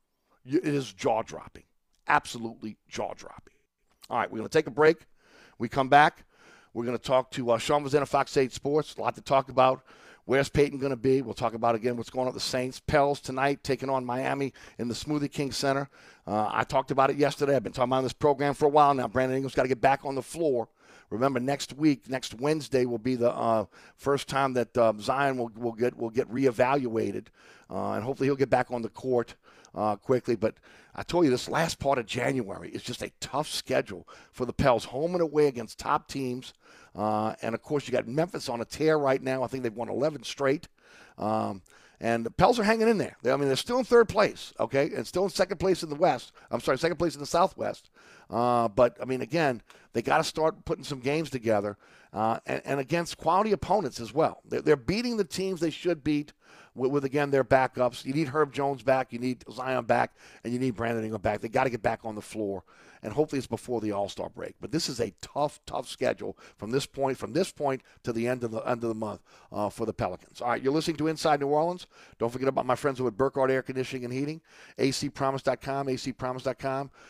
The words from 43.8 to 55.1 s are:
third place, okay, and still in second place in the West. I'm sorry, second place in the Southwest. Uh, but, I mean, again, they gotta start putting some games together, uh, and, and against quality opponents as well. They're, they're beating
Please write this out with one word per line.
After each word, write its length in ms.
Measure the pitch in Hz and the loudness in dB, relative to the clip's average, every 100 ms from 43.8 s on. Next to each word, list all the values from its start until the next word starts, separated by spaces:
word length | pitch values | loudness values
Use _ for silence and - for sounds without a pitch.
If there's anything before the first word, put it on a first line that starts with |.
third 240 | 226 233 220 | 6 6 6
place, 440 | 208 185 - - - | 4 2 0 -12 -4
okay, 320 | 113 135 151 | 0 2 0
and 120 | - 110 | -2 -4
still 180 | 180 | -2
in 60 | 196 | 0
second 280 | - 185 185 | 0 0 2
place 240 | 190 170 | 0 0
in 60 | 160 | -2
the 60 | |
West. 380 | 147 175 127 - - - | 2 2 2 -6 -20 -6
I'm 100 | 120 | -2
sorry, 160 | 160 131 | 0 2
second 200 | 165 160 | 0 0
place 180 | 175 | -2
in 60 | 143 | -2
the 60 | 139 | -2
Southwest. 640 | 170 185 - 107 - _ _ - - - | 2 2 0 -6 -6 _ _ -20 -20 -4
Uh, 380 | 110 123 120 117 | 0 4 4 2
but, 300 | 98 120 - | 6 4 4
I 40 | |
mean, 180 | 127 127 | -6 -4
again, 400 | 117 165 147 117 - - _ | -2 2 2 0 -8 -20 _
they 100 | 120 | -4
gotta 220 | 120 151 | 2 2
start 400 | 156 - 160 - | 2 0 0 -2
putting 200 | - 170 | -6 -6
some 140 | 135 135 | -6 -6
games 320 | 127 151 147 | -2 -2 -2
together, 480 | 131 113 104 104 101 _ - _ | -4 0 2 0 -6 _ -20 _
uh, 280 | 101 110 113 | -2 0 0
and, 160 | - 135 | -4 -6
and 160 | - 139 | -2 -4
against 380 | 131 170 165 - | -2 -4 -4 -4
quality 340 | - 185 214 | 0 2 2
opponents 480 | 190 - 202 143 - | -2 0 0 0 -6
as 120 | 110 | -4
well. 280 | 131 135 - | 2 2 0
They're, 180 | - 123 | -4 -2
they're 140 | 147 147 | 2 2
beating 400 | 117 202 240 | 2 -2 0